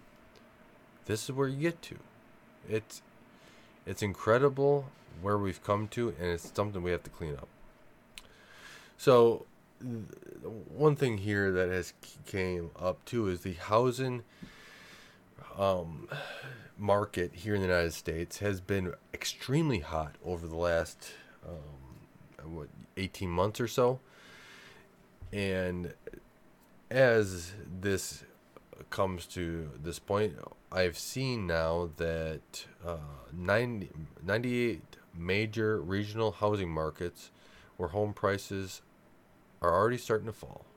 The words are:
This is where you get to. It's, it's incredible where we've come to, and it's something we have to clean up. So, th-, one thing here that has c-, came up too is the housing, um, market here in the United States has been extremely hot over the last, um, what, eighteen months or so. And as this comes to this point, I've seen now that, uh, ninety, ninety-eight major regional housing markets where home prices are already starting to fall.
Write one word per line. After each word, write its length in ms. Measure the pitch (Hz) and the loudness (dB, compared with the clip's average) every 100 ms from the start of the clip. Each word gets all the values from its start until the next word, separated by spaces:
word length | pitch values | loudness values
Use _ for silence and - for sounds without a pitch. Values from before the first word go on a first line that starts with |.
| - - - - - - - - - - - | -20 -20 -20 -20 -20 -20 -20 -20 -20 -18 -6
This 200 | 110 - | -4 -4
is 80 | |
where 140 | 131 135 | -2 -2
you 100 | 135 | 0
get 260 | 165 165 | -2 -2
to. 160 | - - - - - - - - - | -10 -16 -16 -20 -20 -20 -20 -20 -4
It's, 360 | 110 110 - - - - - - - - - - | -4 -4 -14 -20 -20 -20 -20 -20 -20 -20 -16 -10
it's 160 | 95 | -2
incredible 840 | 104 92 - 120 143 131 139 143 135 - - - | -2 0 4 6 6 4 4 4 0 -12 -18 -6
where 160 | 95 104 | 0 2
we've 260 | 98 87 | 2 -2
come 240 | - 104 107 | 0 0 0
to, 260 | - 117 - | -2 -4 -2
and 120 | 87 | -2
it's 200 | 87 - | -2 -4
something 300 | - 104 98 | -2 -2 -2
we 100 | 87 | -2
have 120 | 87 | -2
to 60 | - | -4
clean 220 | - 82 | -8 -8
up. 140 | 69 - - - - - - - - - - - - - - - - | -6 -10 -18 -20 -20 -20 -20 -20 -20 -20 -20 -20 -20 -20 -20 -20 2
So, 480 | - 123 117 110 - - - - | 8 10 10 6 -4 -20 -20 -14
th-, 140 | 127 117 101 - - - | -8 -8 -8 -14 -16 -12
one 520 | 90 110 - 95 151 143 | -10 -10 -12 4 4 6
thing 220 | 131 107 | 2 0
here 320 | 101 101 98 | 0 2 4
that 180 | 92 90 | 4 2
has 240 | 92 85 - | 0 -2 -10
c-, 160 | - - - | -20 -18 -8
came 460 | 98 92 90 85 - | -2 -2 -2 -6 -4
up 240 | 90 90 - | -2 -2 -4
too 220 | 120 104 | 0 0
is 140 | 90 | 0
the 120 | 95 | -4
housing, 720 | 85 - 107 127 120 131 123 113 - - - - - - - - - - - - - | -6 2 4 4 2 -2 -4 -8 -18 -20 -18 -20 -20 -20 -20 -20 -20 -20 -20 -16 0
um, 500 | 98 92 82 76 - - - - 131 123 - - | 2 2 -2 -10 -10 -10 -10 -10 -12 -14 -16 -4
market 540 | 101 101 104 - 87 | 4 4 4 0 -2
here 220 | - 101 104 | -4 -2 2
in 60 | |
the 60 | 92 | 4
United 260 | 90 85 | 4 4
States 460 | - - 80 85 - | 0 -4 -4 -4 -2
has 220 | 101 95 | -2 -2
been 320 | 92 98 90 - - | 0 0 0 -6 -12
extremely 640 | - - - - 143 160 107 | -8 -6 -6 0 2 2 0
hot 360 | 73 80 78 - | 0 -2 -4 -6
over 240 | 82 87 82 | -6 -4 -4
the 80 | 82 | 0
last, 560 | 87 85 80 - - - - - - | 2 2 0 -6 -16 -18 -20 -18 -12
um, 1080 | 82 73 69 65 58 - - - - 73 | -12 -12 -16 -18 -20 -20 -20 -20 -18 -12
what, 160 | 82 71 - - - | -10 -10 -14 -12 -6
eighteen 340 | 95 - 95 | -4 -4 -2
months 300 | 85 101 - | 2 2 2
or 80 | 117 | -2
so. 320 | - 123 131 - - - - - - - - - - - - - | 4 4 2 -6 -20 -20 -20 -20 -20 -20 -20 -20 -20 -20 -20 -8
And 600 | 101 98 92 90 90 87 - - - - - - - - - - | -2 0 0 0 -2 -6 -10 -16 -16 -20 -20 -20 -20 -20 -20 -2
as 640 | 127 131 113 101 92 85 104 - 92 | 4 6 8 4 -2 -8 -12 -12 -4
this 420 | 98 92 - - - - - - - - - | 0 0 0 -10 -16 -20 -20 -20 -20 -20 -10
comes 360 | - 98 90 - | 0 0 0 -6
to 440 | - 85 82 78 64 | -6 -4 -4 -6 -8
this 180 | 78 82 | -8 -8
point, 360 | - 101 104 73 - - _ | -2 0 0 -2 -14 -18 _
I've 260 | 92 90 82 | 0 0 0
seen 500 | - 131 131 120 90 | -6 -4 -2 -2 0
now 420 | 82 80 85 87 78 | 2 2 2 -2 -2
that, 680 | 82 82 80 76 - - - - 85 | -2 0 -2 -6 -10 -16 -16 -12 -8
uh, 120 | 82 73 69 62 | -8 -8 -14 -12
ninety, 560 | 80 87 104 123 113 90 76 80 - | -6 2 4 4 -2 -8 -10 -14 -10
ninety-eight 720 | 82 107 123 120 120 85 - - - | 0 0 2 2 0 0 -8 -20 -16
major 680 | 82 87 98 110 110 107 107 | -8 0 2 2 2 2 2
regional 500 | 76 98 104 107 110 | 0 -2 0 0 0
housing 380 | 101 104 104 90 | 2 2 2 0
markets 600 | 80 78 76 87 - - - - - - - | 0 -2 -4 -8 -8 -20 -20 -20 -20 -20 -6
where 120 | 90 | -4
home 240 | 98 107 | 0 -2
prices 680 | 101 101 98 - 98 95 - - - - - _ - _ - | 0 0 0 -2 -6 -6 -10 -18 -20 -20 -20 _ -20 _ 0
are 120 | 87 87 | 4 6
already 220 | 110 123 | 4 2
starting 300 | - 110 104 | 0 0 0
to 60 | |
fall. 320 | - - - - | -10 -14 -16 -18